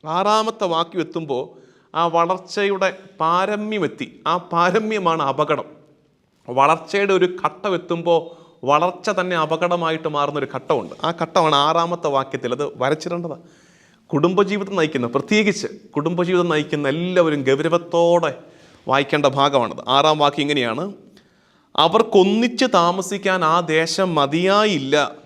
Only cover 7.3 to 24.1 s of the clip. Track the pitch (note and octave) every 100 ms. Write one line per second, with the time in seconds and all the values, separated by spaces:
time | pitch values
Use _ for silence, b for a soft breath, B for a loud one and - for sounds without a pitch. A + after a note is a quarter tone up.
7.3 | F3+ - - G#3 F3+ F3 E3+ E3+ E3 E3
8.3 | - - _ B2+ D3 F3 F3 - F#3+ F3+
9.3 | E3+ D#3 D#3+ F3 F3 E3 D#3+ D#3+ D3 C#3+
10.3 | D3 C3+ C3 - C#3+ G2 - D#3 E3+ E3
11.3 | F#3 D#3+ C#3+ D3 E3 E3+ F3 D#3 C3+ C3+
12.3 | B2+ A#2+ B2+ D3 - B2+ D#3 F3 F3 E3+
13.3 | C#3 b b b b b b _ D3 E3+
14.3 | F#3+ F#3+ G3+ G3 F#3+ D#3 C#3 A#2+ C#3+ -
15.3 | G#3+ G#3 - - - - - D#3 F3 F3+
16.3 | F#3 F3 D3+ D3+ D3 C#3+ D3+ F3+ F3+ E3
17.3 | D3 C3 C#3 D#3 E3+ E3+ E3+ E3+ F3 D#3+
18.3 | - - B B B - C3+ C#3+ D3+ C#3+
19.3 | C3+ C#3+ C#3 A2+ C#2+ - C3+ D#3 D3+ D3
20.3 | D3+ C#3+ D3 A#2+ A#2 F#3+ G3+ - b b
21.3 | b b b b - D#3+ G#3 A3 G3 F#3+
22.3 | G#3+ A#3+ A#3+ B3+ F#3+ E3+ F#3 F#3 G3+ G3
23.3 | F#3 D#3+ E3+ E3 D#3 D#3+ F3 F#3